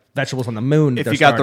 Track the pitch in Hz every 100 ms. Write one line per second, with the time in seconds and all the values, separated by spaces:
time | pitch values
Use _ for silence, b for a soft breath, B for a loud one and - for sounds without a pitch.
0 | _ - 135 131 120 110 127 151 147 120
1 | 120 - 151 117